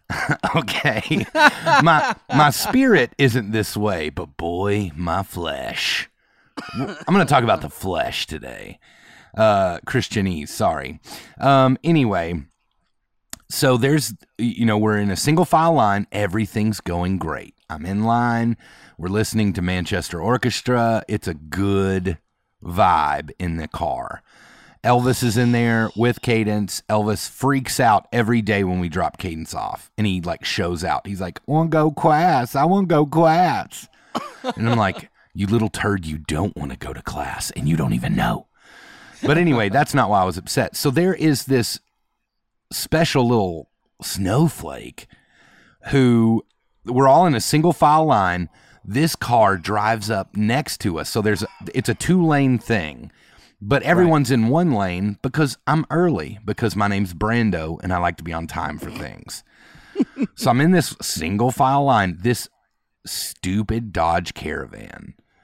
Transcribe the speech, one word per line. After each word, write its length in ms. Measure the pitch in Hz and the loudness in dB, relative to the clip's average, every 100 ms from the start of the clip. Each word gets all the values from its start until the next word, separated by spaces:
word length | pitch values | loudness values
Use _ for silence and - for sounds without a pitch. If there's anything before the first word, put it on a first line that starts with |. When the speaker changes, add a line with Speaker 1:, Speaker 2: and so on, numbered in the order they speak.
| - | -10
Speaker 1:
<laughs> 200 | - - - - 165 | -6 -4 -4 -2 -2
Okay? 680 | - - 147 107 - 165 - 311 294 - 165 294 | -4 -4 -2 -2 -2 -4 -2 2 2 2 2 4
My, 340 | 165 151 - - - | 6 4 2 -4 -2
my 220 | 135 147 | 4 4
spirit 600 | - - 254 269 180 120 - | 2 0 2 4 4 2 2
isn't 340 | 135 123 101 | 2 2 -2
this 240 | 110 101 107 | -2 -2 -2
way, 340 | 107 87 78 | -2 -2 -6
but 280 | 71 71 - | -8 -12 -8
boy, 540 | 85 87 101 104 95 76 | -6 -2 -2 -2 -4 -6
my 280 | 87 90 | -4 -2
flesh. 840 | 95 87 80 69 64 - - - - _ _ _ _ - - - | -4 -8 -6 -6 -8 -6 -4 -4 -6 _ _ _ _ -18 -12 -8
W-, 180 | 202 156 - | -8 -8 0
I'm 60 | |
gonna 120 | 190 143 | 2 4
talk 180 | 139 | 2
about 180 | 117 98 | 4 0
the 80 | 71 | -2
flesh 580 | - 95 82 64 - - | -10 -6 -4 -4 -6 -8
today. 520 | 78 64 52 50 - _ _ - - _ 110 | -10 -12 -16 -18 -20 _ _ -20 -20 _ 2
Uh, 440 | 110 101 92 85 | 4 4 2 -2
Christianese, 680 | - 127 - 110 95 82 73 | -4 -4 -2 -2 -2 -4 -8
sorry. 500 | - 101 78 67 - - - - - | -2 -2 -2 -8 -14 -18 -20 -20 -2
Um, 400 | 135 135 131 131 | 4 4 4 2
anyway, 600 | 160 165 117 92 82 85 71 _ _ _ _ _ _ _ _ - - | 2 2 2 0 -2 -6 -10 _ _ _ _ _ _ _ _ -20 -10
so 280 | - 139 123 | 0 2 4
there's, 340 | 135 151 - 104 _ - | 2 2 0 -8 _ -4
y-, 80 | 120 104 | -4 0
you 80 | 113 | 2
know, 100 | 107 | 4
we're 220 | 107 104 | 2 2
in 100 | 101 | 0
a 60 | 92 | 0
single 300 | 147 160 180 | 2 2 4
file 280 | 160 165 | 4 4
line. 320 | 151 107 101 98 | 4 2 0 -2
Everything's 680 | 104 101 104 104 110 107 101 | -4 -2 -2 -2 -2 -2 -2
going 380 | - 87 90 95 | -4 -2 -2 -2
great. 380 | 80 69 - _ - | -4 -8 -12 _ -16
I'm 160 | 78 82 | -10 -6
in 180 | 101 | -2
line. 540 | 113 120 120 117 117 117 - - - - | 0 0 0 0 0 -4 -10 -20 -20 -10
We're 80 | 90 | -4
listening 440 | 101 110 110 104 | -2 0 0 0
to 100 | 90 | 0
Manchester 580 | 90 92 82 90 - 85 | -2 -2 -2 -4 -4 -4
Orchestra. 840 | 98 127 123 - - 123 117 110 - | -2 0 -2 -2 0 2 2 0 -2
It's 200 | 107 - | -4 -4
a 60 | |
good 840 | 76 78 85 98 98 95 95 90 78 _ _ _ _ | -10 -6 -2 0 2 0 0 -2 -6 _ _ _ _
vibe 680 | 98 87 95 82 73 71 78 - | -6 2 2 4 0 -4 -8 -8
in 180 | 90 82 | -6 -6
the 100 | 78 | -8
car. 540 | - 82 64 58 - _ _ - - - _ | -8 -6 -6 -10 -14 _ _ -20 -20 -20 _
Elvis 400 | 117 123 123 120 | 2 2 2 0
is 140 | 123 117 | 0 2
in 160 | 120 | 2
there 360 | 120 117 113 110 104 | 2 2 2 0 0
with 260 | 120 117 | 0 0
Cadence. 640 | - 113 107 104 98 - - | 0 0 0 -2 -4 -8 -2
Elvis 400 | 107 104 101 - | 0 0 -2 -6
freaks 500 | - 131 139 123 - | -2 0 0 -2 2
out 260 | 120 101 - | 4 4 2
every 300 | 120 110 120 | 0 2 2
day 240 | 104 101 92 | 2 0 0
when 160 | 90 | -2
we 80 | 87 | -2
drop 280 | 87 80 - | -2 -4 -6
Cadence 380 | 90 80 80 - | -8 -8 -10 -8
off, 340 | 52 - - - | -8 -10 -12 -4
and 80 | 107 | -2
he, 140 | 90 | 0
like, 240 | 85 82 | -4 -6
shows 400 | - - 87 85 | -4 -2 -2 -2
out. 240 | 85 71 98 | -2 -4 -4
He's 140 | 95 | -8
like, 180 | 90 - - | -8 -10 -2
"Wanna 220 | 156 165 | 0 2
go 200 | 156 151 | 2 2
class? 640 | 147 160 151 180 139 123 | 2 2 4 4 2 0
I 120 | 139 156 | 0 2
wanna 220 | 196 180 | 2 2
go 180 | 156 147 | 2 2
class." 840 | 156 165 165 175 107 - - - _ _ - - - 254 - | 4 4 4 2 0 -6 -14 -20 _ _ -10 -10 -10 -10 -2
And 100 | 113 | 0
I'm 80 | 120 | 2
like, 320 | 95 - - _ _ | 0 -2 -12 _ _
"You 140 | - 98 | -6 0
little 220 | 113 110 | 2 0
turd, 360 | - 110 98 80 | -2 -2 -2 -4
you 120 | 78 | -8
don't 360 | 73 76 95 - | -6 -4 -4 -6
wanna 180 | 71 64 | -10 -10
go 160 | 67 | -12
to 100 | 65 | -10
class, 480 | - 78 76 - - | -10 -8 -8 -8 -8
and 180 | - 76 | -4 -2
you 80 | 80 | 0
don't 160 | 64 | 0
even 200 | 57 - | -2 -2
know." 340 | - - - - _ - - - - - - - | 0 0 -2 -8 _ -20 -20 -20 -20 -20 -4 0
But 120 | 156 | 4
anyway, 320 | 175 123 101 | 4 2 2
that's 240 | 131 147 | 2 2
not 160 | 143 107 | 2 2
why 120 | 101 | 2
I 40 | 92 | 2
was 120 | 90 | -2
upset. 380 | - - 101 - | -4 -2 -2 -2
So 160 | 147 | 0
there 220 | 131 180 | 2 2
is 320 | 170 156 135 - | 2 2 2 2
this 340 | 131 - - _ _ _ _ _ _ _ _ _ | 0 0 -6 _ _ _ _ _ _ _ _ _
special 560 | - - 156 170 139 120 | -10 -2 0 2 2 2
little 440 | 117 95 82 - _ _ _ | 2 0 -4 -14 _ _ _
snowflake 1080 | - 92 92 117 160 - 78 64 57 - - _ _ _ _ _ _ _ - | -10 -4 0 2 2 0 -10 -12 -14 -18 -20 _ _ _ _ _ _ _ -2
who, 520 | 139 127 117 113 113 - _ _ _ | 2 4 6 4 2 -2 _ _ _
we're 240 | - 123 135 | -2 4 6
all 180 | 147 180 | 6 6
in 100 | 117 | 2
a 40 | |
single 320 | - 156 170 | 0 2 2
file 340 | - 151 156 160 | 4 4 4 4
line. 440 | 117 90 90 85 _ _ _ | 4 2 0 -6 _ _ _
This 320 | - 113 160 - | -6 0 0 -2
car 400 | 120 120 101 95 | 0 4 4 2
drives 540 | 80 107 107 113 101 | -2 -2 0 -2 -2
up 240 | 104 - 101 | -4 -4 -2
next 460 | 107 131 - - | 0 0 -2 -6
to 180 | 104 80 | -4 -4
us. 100 | 76 | -4
So 120 | 117 | -2
there's, 240 | 104 95 104 - 92 | 0 0 -4 -10 -8
it's 140 | 131 123 | -4 -2
a 80 | 110 | -2
two-lane 600 | - 180 160 143 135 123 | 2 2 4 4 2 2
thing. 540 | - 110 78 62 - - _ _ _ _ 101 | 0 -2 -4 -10 -18 -20 _ _ _ _ -2
But 160 | 135 | 0
Speaker 2:
Right. 80 | 123 | 2
Speaker 1:
everyone's 380 | 175 175 151 123 | 4 4 4 2
in 200 | 127 113 | 2 2
one 240 | 156 175 | 2 2
lane 440 | 110 95 87 104 101 | 0 -2 -2 -4 -4
because 360 | 131 147 143 - - | -4 -2 -2 -2 -2
I'm 200 | 156 - | -2 0
early, 480 | 156 175 101 76 101 | 0 0 0 -4 -8
because 320 | - - 113 95 | -8 -4 -2 0
my 140 | 101 | 0
name's 240 | 98 95 | 0 -4
Brando 640 | 85 107 117 110 87 78 80 | -4 -2 2 0 0 -4 -6
and 120 | 90 | -4
I 40 | 90 | -2
like 200 | 87 80 | -2 -4
to 60 | |
be 100 | 82 | -8
on 120 | 82 82 | -8 -8
time 320 | 85 78 71 | -8 -8 -8
for 140 | - | -12
things. 500 | - 71 50 - - - _ - - - 392 | -12 -14 -14 -18 -18 -20 _ -20 -20 -8 -4
<laughs> 80 | - - 262 - | -4 -4 -6 0
So 140 | - | 2
I'm 100 | 123 | 4
in 120 | 160 | 4
this 260 | 180 - - | 4 2 -6
single 480 | - - 80 104 123 | -8 -6 -4 0 0
file 340 | 127 131 139 139 | 2 2 2 2
line. 320 | 117 95 82 | 2 2 0
This 300 | 113 123 - _ _ _ _ _ - | -2 -2 -6 _ _ _ _ _ -12
stupid 880 | - - - 90 101 104 113 113 | -10 -10 -8 -4 -2 -2 -4 -4
Dodge 400 | 87 82 85 85 | 0 0 0 -2
Caravan 800 | - 78 73 65 53 - - - - _ _ | -10 -8 -8 -10 -16 -18 -18 -20 -20 _ _